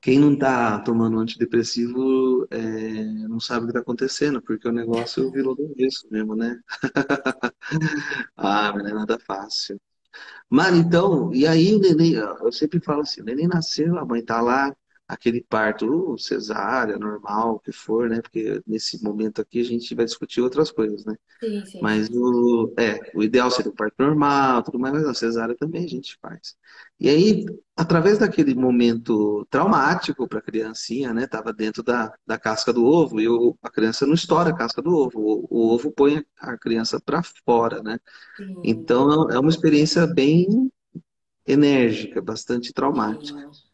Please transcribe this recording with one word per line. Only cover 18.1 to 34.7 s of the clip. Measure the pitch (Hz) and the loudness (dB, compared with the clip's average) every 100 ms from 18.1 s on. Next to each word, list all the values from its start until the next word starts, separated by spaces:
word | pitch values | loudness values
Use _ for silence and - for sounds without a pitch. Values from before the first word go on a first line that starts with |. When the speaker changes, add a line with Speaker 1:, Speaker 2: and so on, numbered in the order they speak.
| 113 | -2
Speaker 1:
Porque | - 113 107 104 - | -6 -8 -6 -6 -6
nesse | 110 - - | -6 -6 -8
momento | 107 104 110 107 | -6 -4 -4 -4
aqui | 107 120 | -6 -4
a | 120 | -4
gente | 117 117 117 | -4 -6 -4
vai | 117 | -4
discutir | - - - | -4 -8 -2
outras | 123 131 156 | -2 0 -2
coisas, | - 110 104 107 | 0 -4 -4 -10
né? | 110 _ _ | -12 _ _
Speaker 2:
Sim, | 226 208 202 | -6 -6 -10
sim. | - 107 | -6 -2
Speaker 1:
Mas | 107 110 | -2 -2
o, | 120 123 120 120 117 110 - | 0 0 2 2 2 0 0
é, | 113 104 - 87 | 0 -2 -8 -2
o | |
ideal | 110 123 123 | 2 4 2
seria | 123 - | 0 -4
o | - | -4
parto | 107 _ | -6 _
normal, | 135 151 143 139 135 123 | 0 2 2 4 4 2
tudo | - 123 | 0 -4
mais, | 131 | -2
mas | 143 151 | -2 -2
a | 120 | -2
cesárea | 117 117 113 120 | -2 -2 -4 -4
também | 151 165 170 | -6 -6 -6
a | |
gente | 127 - - | -8 -12 -16
faz. | - - - - _ - - _ | -18 -16 -20 -20 _ -20 -20 _
E | - | 2
aí, | 151 202 202 - - _ - | 4 6 4 -2 -12 _ -6
através | 170 170 170 214 | 0 4 4 4
daquele | 208 - 143 | 2 2 2
momento | 123 127 123 120 113 117 110 104 104 101 | 2 2 4 4 2 0 2 2 0 -2
traumático | 135 185 180 139 175 - - 123 | 0 2 2 2 0 -4 -6 -6
pra | 107 | -6
criancinha, | - 110 110 110 - 117 135 | -6 -6 -6 -8 -8 -6 -4
né? | 113 127 | -4 -4
Tava | 113 110 | -6 -8
dentro | 107 107 107 | -6 -6 -4
da, | 117 120 110 - _ | -2 -2 -2 -8 _
da | 110 | -4
casca | 110 110 - | -4 -2 0
do | 120 120 | 4 6
ovo, | 165 143 113 | 6 4 2
e | 110 | 2
o, | 117 120 - | 4 2 0
a | - | -8
criança | - 110 110 139 | 0 0 2 2
não | |
estoura | 165 - 165 165 | 2 2 2 2
a | 165 | 0
casca | 113 | -4